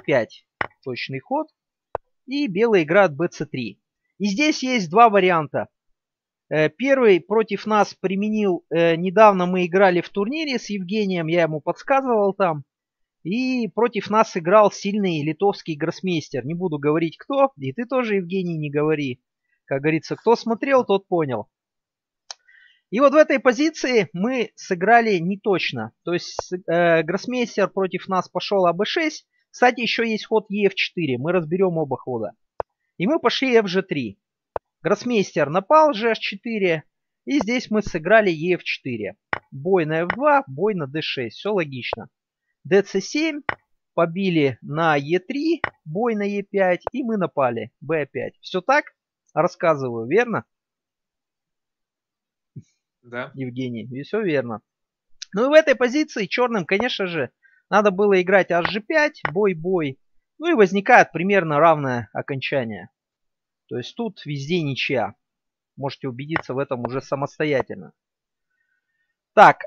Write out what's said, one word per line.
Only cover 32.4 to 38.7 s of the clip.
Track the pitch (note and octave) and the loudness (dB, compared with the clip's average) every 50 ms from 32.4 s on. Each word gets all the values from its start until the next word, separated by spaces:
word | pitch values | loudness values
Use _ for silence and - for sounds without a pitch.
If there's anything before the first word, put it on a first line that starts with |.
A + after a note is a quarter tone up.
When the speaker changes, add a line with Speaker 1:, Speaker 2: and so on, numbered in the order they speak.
| _ _ _ - - _ _ _ _ _ _ | _ _ _ -16 -16 _ _ _ _ _ _
Speaker 1:
И | - E3 | -4 -2
мы | A#3 D#4+ E4 | -2 0 0
пошли | - A3+ - - C4+ C4 A#3 | 0 0 0 0 0 2 2
Ф | A3+ G#3 | 2 2
Ж | F#3+ E3+ F#3+ | 2 -2 -2
три. | F#3 - E3+ C#3+ B2 G#2 G2 _ _ _ _ _ _ _ - - _ _ _ _ - | -2 -2 -4 -6 -6 -6 -10 _ _ _ _ _ _ _ -14 -14 _ _ _ _ -2
Гроссмейстер | E3 G3+ - - A#3+ B3 G#3 F3+ - - E3+ D3 C#3+ | -2 -2 -2 -2 -2 0 0 0 0 0 -2 -2 0
напал, | D#3 F#3+ G3 - D4+ D#4 D#4 D4+ A#3+ | 0 -2 2 4 6 6 6 4 2
Ж | G3 A#3 A#3 A3 | 0 -2 -2 -2
Ш | - | -2
четыре. | - - G#3+ G3 - A#3+ A3+ G#3+ F#3+ F3+ D#3+ D3+ - _ _ _ _ _ _ _ - | -6 -10 -10 -10 -10 -6 -4 0 0 0 0 -2 -4 _ _ _ _ _ _ _ -6
И | A#3+ C4+ D4 | -2 0 0
здесь | G3 G3+ B3 B3+ - - | 0 0 -2 -4 -2 -2
мы | G#3+ G#3+ | -2 -2
сыграли | G3+ - - E3+ D3+ F3+ A3 A3+ A3 F#3 | -2 -2 -6 -4 0 4 4 4 4 2
Е | E3 D3 D#3+ F3+ F3 | 0 -2 0 -2 -2
Ф | - - | -2 -2
четыре. | - | -8